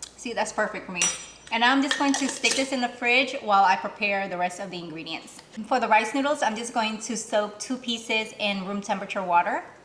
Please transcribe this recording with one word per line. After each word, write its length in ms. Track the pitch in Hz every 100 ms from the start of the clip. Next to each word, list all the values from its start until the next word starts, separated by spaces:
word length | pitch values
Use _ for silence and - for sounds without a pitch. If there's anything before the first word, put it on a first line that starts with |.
| - -
See, 160 | -
that's 200 | 220 220
perfect 320 | - 214 185 -
for 60 |
me. 100 | 180 175 - - - -
And 120 | 226
I'm 180 | 240 269
just 140 | 277 -
going 140 | 277
to 140 | 269 269
stick 260 | - 233
this 180 | 226 269
in 100 | 269
the 80 | 240
fridge 460 | - 240 247 262 269
while 220 | 214 202
I 120 | 196 190
prepare 520 | 208 - 208 202 196
the 100 | 180
rest 220 | 180 -
of 120 | 202
the 60 | 180
ingredients. 640 | 170 156 160 156 - - - - 220
For 120 | 262
the 80 | 220
rice 260 | 214 226
noodles, 280 | 277 277 294
I'm 140 | 247 220
just 180 | 233
going 240 | - 214 214
to 160 | - 220
soak 440 | - 220 208 208
two 180 | - 247
pieces 560 | - 233 - 220 220 -
in 260 | 208 196 190
room 160 | 202
temperature 420 | 196 202 196 -
water. 400 | 185 170 175 277 359 -